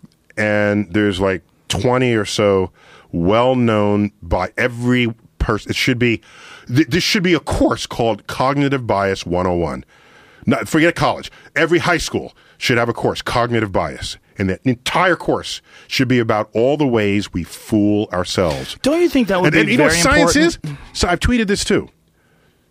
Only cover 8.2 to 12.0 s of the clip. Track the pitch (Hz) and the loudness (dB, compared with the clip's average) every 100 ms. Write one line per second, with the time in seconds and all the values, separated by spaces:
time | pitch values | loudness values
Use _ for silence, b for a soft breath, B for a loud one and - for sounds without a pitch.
8.2 | - - 131 143 139 135 113 98 98 95 | -8 -2 0 2 0 0 -2 0 0 -2
9.2 | - 87 92 87 82 64 - b b b | -2 -2 0 0 -2 -6 -14 b b b
10.2 | b b - 127 110 160 165 165 135 82 | b b -2 -2 0 2 2 2 -2 -2
11.2 | - B B 143 160 170 175 165 | -8 B B -2 2 2 2 -2